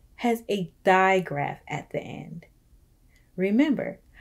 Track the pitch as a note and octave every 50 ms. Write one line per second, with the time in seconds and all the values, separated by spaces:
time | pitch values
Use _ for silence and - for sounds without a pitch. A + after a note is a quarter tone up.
0 | _ _ _ - - A#3+ A#3 A#3 A#3 - G#3 G3+ F3+ - - _ - G3 F#3 F#3
1 | F#3+ F#3+ F#3+ F#3+ F3 - C#3+ C#3+ C#3 - - - - - D3+ - - - - -
2 | - - - - D3+ D#3+ D#3+ E3+ - - _ _ _ _ - _ _ _ _ _
3 | _ _ _ _ _ _ _ F3+ F#3 G3 G#3 A#3 D4+ D#4+ A#3+ - - - - -
4 | _ _ _ -